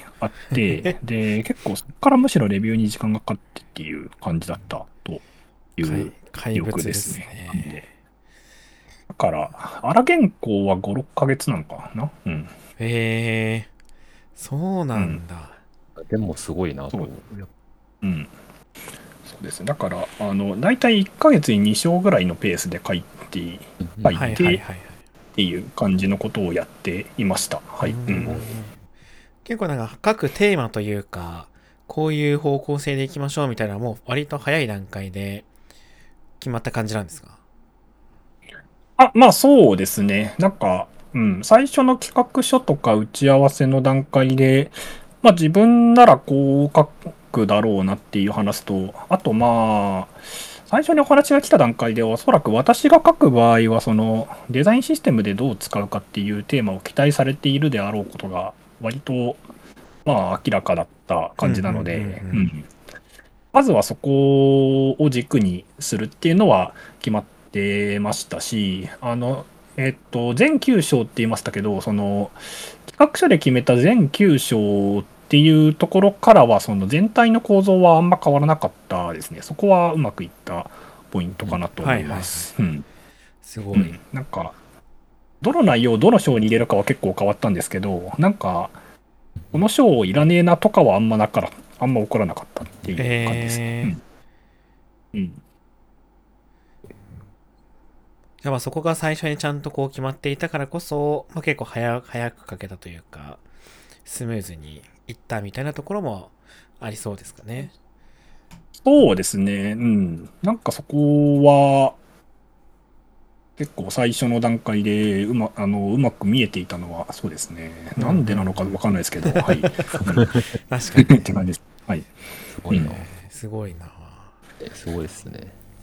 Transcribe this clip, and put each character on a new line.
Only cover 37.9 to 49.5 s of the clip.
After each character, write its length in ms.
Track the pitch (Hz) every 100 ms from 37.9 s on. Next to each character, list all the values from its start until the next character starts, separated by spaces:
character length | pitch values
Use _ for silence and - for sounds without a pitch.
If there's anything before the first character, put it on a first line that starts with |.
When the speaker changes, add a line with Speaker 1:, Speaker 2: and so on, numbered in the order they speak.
| _ _ _ _ _ - - - _ _ -
Speaker 1:
あ、 140 | 262
ま 140 | 226 254
あ 40 |
そ 400 | - 269 277 135
う 40 | 95
で 100 | 95
す 180 | -
ね。 320 | 101 101 104 -
な 100 | 190
ん 40 |
か、 340 | 196 98 92 - - -
う 40 | 123
ん、 220 | 107 92
最 240 | - 226 277
初 160 | -
の 140 | 254 247
企 320 | - - 247
画 120 | 262
書 160 | - 262
と 160 | - 143
か 180 | 117
打 120 | 107 107
ち 220 | - 139
合 100 | 135
わ 120 | 139
せ 160 | - 131
の 160 | 135
段 220 | 131 135
階 320 | 139 139 131 131
で、 340 | 131 135 151 - - - - -
ま 80 | 233
あ 20 |
自 160 | 170 156
分 460 | 190 226 240 233
な 120 | 240 240
ら 100 | 135
こ 540 | - 139 139 139 143
う 40 | 160
書 120 | 147 - 165 - -
く 160 | 117 104
だ 120 | 104
ろ 200 | 110 98
う 40 |
な 120 | 95 95
っ 20 |
て 220 | - 101
い 80 | 101
う 20 |
話 300 | 107 101 -
と、 340 | - 98 95 - -
あ 100 | 185
と 140 | 131
ま 720 | 110 120